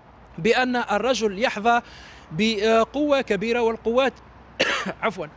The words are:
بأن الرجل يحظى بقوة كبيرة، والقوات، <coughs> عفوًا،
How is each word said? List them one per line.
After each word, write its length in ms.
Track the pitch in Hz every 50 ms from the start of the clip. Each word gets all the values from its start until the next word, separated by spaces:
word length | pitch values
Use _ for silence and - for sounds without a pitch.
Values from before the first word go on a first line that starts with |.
| - - - - - - - -
بأن 380 | 160 214 226 240 254 254 247
الرجل 640 | 247 226 - 202 208 220 247 262 196 220 214 196 185 240
يحظى 380 | 254 - 214 202 233 233 240 - - - - - - - - - -
بقوة 880 | 156 160 214 220 226 202 202 220 226 226 226 - - 269 302 294 285 269
كبيرة، 380 | 233 - 208 190 202 233 233 240
والقوات، 520 | 233 226 226 220 - 220 233 247 269 247 - - - - - - - - - -
<coughs> 440 | - - - - - 196 165 - 170
عفوًا، 240 | 220 196 190 160 151 -